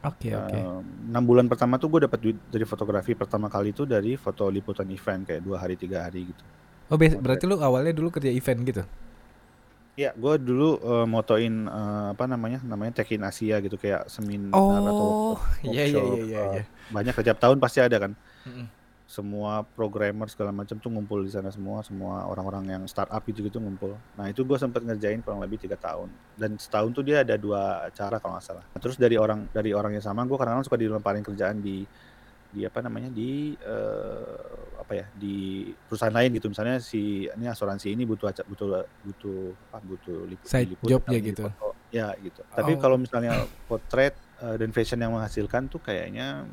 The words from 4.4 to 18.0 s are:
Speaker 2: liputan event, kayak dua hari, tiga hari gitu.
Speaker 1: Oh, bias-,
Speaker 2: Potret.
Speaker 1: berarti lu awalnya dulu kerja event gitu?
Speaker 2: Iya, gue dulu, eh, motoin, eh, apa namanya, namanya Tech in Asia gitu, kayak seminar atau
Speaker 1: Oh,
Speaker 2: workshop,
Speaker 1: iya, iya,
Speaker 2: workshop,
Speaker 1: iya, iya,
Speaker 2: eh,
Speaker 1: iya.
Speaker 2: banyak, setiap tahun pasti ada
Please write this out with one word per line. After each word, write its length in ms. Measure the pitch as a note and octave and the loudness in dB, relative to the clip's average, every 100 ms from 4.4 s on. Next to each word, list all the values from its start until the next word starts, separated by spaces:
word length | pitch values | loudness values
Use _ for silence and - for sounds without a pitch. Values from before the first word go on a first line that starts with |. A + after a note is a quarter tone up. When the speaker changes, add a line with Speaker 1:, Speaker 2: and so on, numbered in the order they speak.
| G2 | 0
Speaker 2:
liputan 380 | G2 G2+ G2+ F#2+ | 0 -2 -6 -6
event, 320 | F#2+ - F#2 F#2+ | -4 -4 -4 -4
kayak 140 | E2 | -6
dua 140 | F#2 F#2 | -4 -4
hari, 120 | F#2 F2+ | -4 -4
tiga 280 | F2+ F#2 E2+ | -4 -4 -4
hari 240 | F2+ F2+ | -8 -10
gitu. 100 | - - - - - - | -12 -18 -20 -20 -20 -2
Speaker 1:
Oh, 40 | D#3 | 6
bias-, 160 | D#3+ - | 6 6
Speaker 2:
Potret. 40 | |
Speaker 1:
berarti 240 | B2+ C3 F3+ | 2 2 2
lu 80 | G3 | 4
awalnya 280 | C#3 B2+ D#3 D#3 | 4 4 4 0
dulu 120 | E3+ | -2
kerja 160 | D#3+ C#3 | 0 0
event 320 | B2 C#3 A#2+ B2 | 0 0 0 0
gitu? 140 | G2+ F2+ - - - - - - _ - _ - - | -2 -6 -12 -16 -18 -20 -20 -20 _ -20 _ -16 -4
Speaker 2:
Iya, 120 | C#3+ - | -4 0
gue 140 | C3 D#3 | 4 4
dulu, 220 | B2 B2+ D#3 D3 | 4 4 6 4
eh, 240 | - A#2 A2+ | 4 4 6
motoin, 480 | A2+ - A2 A#2 A2 G#2+ | 4 4 4 4 0 -2
eh, 360 | G#2+ G#2 G#2 G#2 G2+ | -2 -2 -2 -4 -2
apa 60 | B2+ | -2
namanya, 320 | B2 A2+ B2+ B2 | -2 -2 -4 -6
namanya 240 | G#2+ A2 A#2+ | -4 -2 -2
Tech 160 | A#2 | -2
in 80 | G#2+ | -2
Asia 400 | G2 - A2 G#2+ | -2 -2 0 2
gitu, 160 | G2 G2 | 0 -2
kayak 320 | G2+ F#2+ - | 0 0 -2
seminar 720 | - G#2 G2+ G2 G3 G3 G3+ G3+ | -6 -4 -4 2 6 6 6 2
atau 160 | G#3 G#3 | 2 2
Speaker 1:
Oh, 240 | G#3+ A3 | 2 0
Speaker 2:
workshop, 80 | A3 - - C3+ | 2 2 2 0
Speaker 1:
iya, 160 | A#2+ D3 | 0 2
iya, 120 | C#3+ | 2
Speaker 2:
workshop, 0 | B2+ | 2
Speaker 1:
iya, 120 | A#2+ A2+ | 0 -2
iya, 120 | G#2+ | -2
Speaker 2:
eh, 80 | G2 | -2
Speaker 1:
iya. 120 | G2 G#2 - - | -2 -6 -14 -6
Speaker 2:
banyak, 240 | G#2+ A2+ | -2 0
setiap 240 | A#2+ A2 A2 | 2 4 6
tahun 240 | B2 C#3 | 8 8
pasti 160 | B2+ - | 4 4
ada 160 | B2 A2+ | 6 4